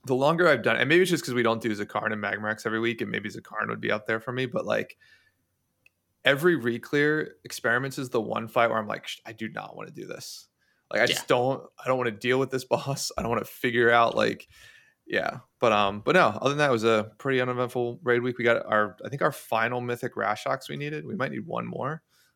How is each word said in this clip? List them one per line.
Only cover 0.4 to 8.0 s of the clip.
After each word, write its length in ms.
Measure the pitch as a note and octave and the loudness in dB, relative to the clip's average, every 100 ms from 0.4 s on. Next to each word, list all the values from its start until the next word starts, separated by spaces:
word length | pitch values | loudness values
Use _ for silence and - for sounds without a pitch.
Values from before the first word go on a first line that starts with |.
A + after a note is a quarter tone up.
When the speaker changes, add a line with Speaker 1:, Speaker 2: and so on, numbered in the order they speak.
| F3 | 4
Speaker 1:
I've 140 | C3 | 4
done, 140 | A#2+ A#2 | 2 2
and 120 | B2+ | 4
maybe 140 | E3+ | 4
it's 80 | F#3 | 4
just 140 | E3 | 0
'cause 100 | - | 0
we 80 | B2 | 0
don't 180 | A2+ A2+ | 2 2
do 140 | A#2 | -2
Zakarn 380 | G#2 G#2 G#2+ A2 | -4 -4 -4 -4
and 100 | G#2+ | -4
Magmarax 420 | G#2 G#2 G#2+ G#2+ | -4 -4 -4 -4
every 160 | A2 A2 | -2 -2
week, 200 | A#2 A2+ | -2 -2
and 100 | G#2+ | -4
maybe 180 | A2 G#2 | -6 -6
Zakarn 400 | - - G#2+ A2 | -12 -10 -6 -6
would 120 | A2 | -4
be 100 | A2 | -2
up 160 | G#2+ - | -4 -2
there 140 | A2+ | -4
for 120 | C3 | -4
me, 140 | B2 C3 | -6 -4
but, 180 | - | -4
like, 320 | G#2 A2 - - _ _ _ _ _ _ _ _ _ _ _ _ | -2 -2 -4 -14 _ _ _ _ _ _ _ _ _ _ _ _
every 320 | B2+ C#3 F3 D#3+ | 0 4 4 2
re-clear 800 | A#2 A#2 - D3 D3 D#3 - - | 0 -4 -2 0 2 0 -4 -12
experiments 540 | - - A#2+ A#2+ C3+ | -16 -4 0 0 -2
is 100 | C3+ | -6